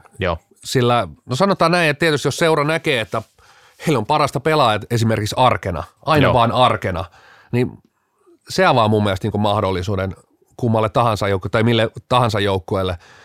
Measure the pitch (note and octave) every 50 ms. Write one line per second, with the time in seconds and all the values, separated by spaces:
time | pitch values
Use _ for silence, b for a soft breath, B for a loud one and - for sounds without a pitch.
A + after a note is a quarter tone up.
0 | B B _ - G#2+ F2 E2+ D#2+ _ _ _ _ - - - C3+ A#2+ A#2+ A#2+ A#2+
1 | G#2 E2+ D2 - _ - A#2+ B2+ F#3+ G3+ F#3+ - F3+ D#3+ F3 F3 E3+ D3+ C#3+ -
2 | F3 E3 D3+ C3+ - C#3+ B2+ - F3 D#3+ D#3+ D3+ C#3+ D3+ D#3+ E3 - E3 C#3+ A#2+
3 | A2 - - A#2 G#2 _ _ b b b b b b b b b - - D#3 A#2+
4 | G#2+ - D3+ D3+ D3 C3+ - C#3+ - D#3+ D#3 D3+ C#3 A#2 G#2+ G#2+ A2 - A#2+ A#2
5 | A2+ A2+ A2+ G#2+ G#2 G#2 - - B2+ A#2+ A2 G2 - G2+ F2 D2+ - - _ _
6 | - - D#3 D3+ C3+ F2+ E2+ B2 A#2 A#2 G2 B2 B2+ A#2 G#2+ A2 - G2+ F2+ E2+
7 | F2 - b b b b b b b b b B2 B2 F#2 - - _ _ _ _
8 | _ _ _ _ _ _ _ _ _ - - - F#3+ F3+ D3 B2+ A2+ G#2+ A2 G#2+
9 | G#2 G#2 F#2+ F#2 - A2 - G#2 G#2 G#2 G2+ G#2 G#2 F#2+ F#2+ F2+ F2+ G2 G#2 F#2
10 | F#2+ F#2+ E2+ - _ _ _ _ _ _ _ - - A#2+ A2+ A2 A2 G#2+ - C3+
11 | A#2+ A#2+ G#2+ G2 G#2+ G2 G2 F#2+ - G2+ - A#2 A2 A#2 A#2+ A2+ A2 A2 - -
12 | - - B2+ B2 B2 A#2 G#2 G#2+ G2+ G2+ G2 F#2+ - - G#2+ F#2+ F#2+ F#2 F2+ F2
13 | B B B B B